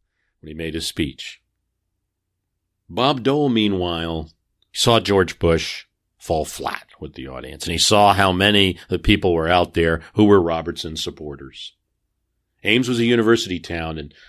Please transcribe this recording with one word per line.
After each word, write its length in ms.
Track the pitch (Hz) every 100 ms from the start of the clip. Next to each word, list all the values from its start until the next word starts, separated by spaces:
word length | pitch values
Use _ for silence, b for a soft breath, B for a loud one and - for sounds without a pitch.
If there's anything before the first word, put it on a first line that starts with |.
| _ _ _ _
when 80 | 78
he 60 |
made 220 | 78 80 80
his 120 | -
speech. 540 | - 76 67 - - _ _ _ _ _ _ _ _ _ _ _ _ _ _ -
Bob 340 | 82 131 143
Dole, 260 | 117 143 147
meanwhile, 840 | 113 104 95 87 85 85 82 78 _ _ _ _
saw 280 | - - 113
George 400 | 101 101 87 -
Bush 460 | 85 82 - - - _ _ _
fall 280 | - 82 76
flat 420 | - 67 - - _
with 140 | 76
the 140 | - 65
audience, 380 | 65 64 73 -
and 60 |
he 60 | 85
saw 360 | - 104 104
how 180 | 98 95
many 460 | 90 101 104 95 87
of 100 | -
the 100 | 90
people 340 | - 104 95
were 160 | 85 80
out 240 | 90 85
there 280 | - 82 82 B
who 120 | - 107
were 160 | 101
Robertson 560 | 85 82 82 82 82 80
supporters. 760 | - 73 76 69 67 - - _ _ _ _ _ _ _ _ _
Ames 260 | 98 113 123
was 100 | 120
a 60 | 117
university 540 | 120 110 113 98 90
town, 380 | - 87 82 80
and 160 | 73 b